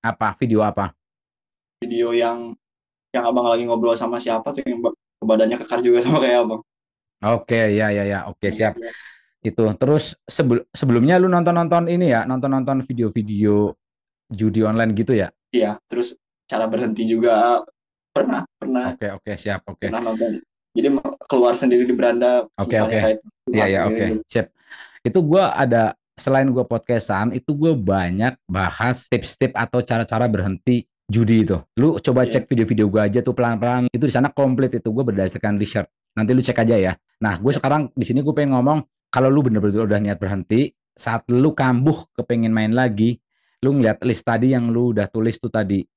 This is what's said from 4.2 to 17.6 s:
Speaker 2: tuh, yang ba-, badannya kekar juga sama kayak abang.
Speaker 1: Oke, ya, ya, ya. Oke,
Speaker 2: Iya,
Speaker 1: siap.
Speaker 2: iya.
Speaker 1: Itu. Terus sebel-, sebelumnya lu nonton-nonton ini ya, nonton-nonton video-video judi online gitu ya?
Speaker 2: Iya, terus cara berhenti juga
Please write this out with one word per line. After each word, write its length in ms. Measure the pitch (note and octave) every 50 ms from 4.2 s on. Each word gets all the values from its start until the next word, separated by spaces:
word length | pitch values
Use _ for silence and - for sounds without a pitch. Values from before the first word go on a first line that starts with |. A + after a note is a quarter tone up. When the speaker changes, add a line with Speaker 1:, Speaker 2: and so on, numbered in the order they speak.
| A#2+ A#2 A2+ A2 A2 D3
Speaker 2:
tuh, 80 | C#3 C3+
yang 180 | - B2+ B2 A#2
ba-, 120 | A#2 A#2 - _ _ _ _ _
badannya 380 | - A2 A2 A2 A2 A2 A#2+
kekar 240 | A#2+ - - A#2+ A#2+
juga 200 | A#2+ A#2+ A#2+ A#2+
sama 200 | A#2+ B2 D#3 D#3
kayak 240 | C3 B2+ B2 B2 A#2
abang. 160 | A2 A2 A2 - _ _ _ _ _ _ _ _ _ _ _
Speaker 1:
Oke, 380 | - G#2+ A#2 A#2 - - A#2 A#2 A2+ G#2+
ya, 180 | G2+ G#2 G#2+ G#2+
ya, 140 | G#2 G2+ G2+
ya. 140 | G2+ G2+ G2 -
Oke, 220 | F#2+ F#2 _ - G2+
Speaker 2:
Iya, 80 | G2+ G#2+ A2
Speaker 1:
siap. 80 | G#2+ -
Speaker 2:
iya. 160 | - - - - - - - - _ _ _ _ _
Speaker 1:
Itu. 220 | _ A2 - - A2+ G#2+ G#2
Terus 380 | - - C3+ D3+ D#3 D3+ - - _
sebel-, 420 | _ - - - D#3+ B2+ A#2+ A#2 - _
sebelumnya 460 | _ - - C3 A#2+ A#2 A#2 D3 F3+
lu 80 | F3+ F#3
nonton-nonton 600 | F#3 F3+ F3 E3+ E3+ E3+ E3+ E3+ D#3+ F3 E3+ E3+ E3+
ini 240 | F3 F3+ F3+ E3
ya, 120 | B2 A2+ G#2+
nonton-nonton 560 | - C3 C3 B2 C#3 C3+ C3+ B2+ C3 C3+ C3+
video-video 920 | B2+ - B2+ A#2 A#2 G#2+ - A#2 G#2+ G#2 G#2+ G2+ G#2+ G#2 G#2 G#2 G#2 G2 - _ _ _ _ _ _ _ _ _ _ _
judi 300 | - F#2+ G#2+ A2 G#2 A2
online 300 | A2 G#2+ A2 A2+ A2+ A2+
gitu 200 | G#2+ G#2 A#2 - B2+
ya? 180 | A2 F#2 F2 _ _ _ _
Speaker 2:
Iya, 320 | - - A2 G#2 G#2 - _
terus 320 | _ A#2 A#2+ A#2+ - - _ _ _ _ _ _
cara 200 | _ - A2+ A2+
berhenti 400 | A2 A2+ A2+ B2 A2+ G#2+ G#2 A2+
juga 600 | A2 A2+ A2+ A2+ A#2+ A2+ G#2+ A#2 A#2+ A#2+ A2+